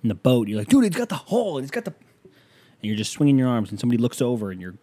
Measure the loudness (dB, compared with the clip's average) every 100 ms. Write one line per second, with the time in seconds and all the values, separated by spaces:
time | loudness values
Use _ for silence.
0 | -2 2 4 4 2 -4 4 4 4 0
1 | -4 -6 -2 -2 0 -4 -6 -6 -8 -14
2 | _ _ -20 _ _ _ _ _ -6 -4
3 | -4 0 4 4 2 0 -2 -4 0 2
4 | 0 0 -2 -2 -4 -8 -12 -16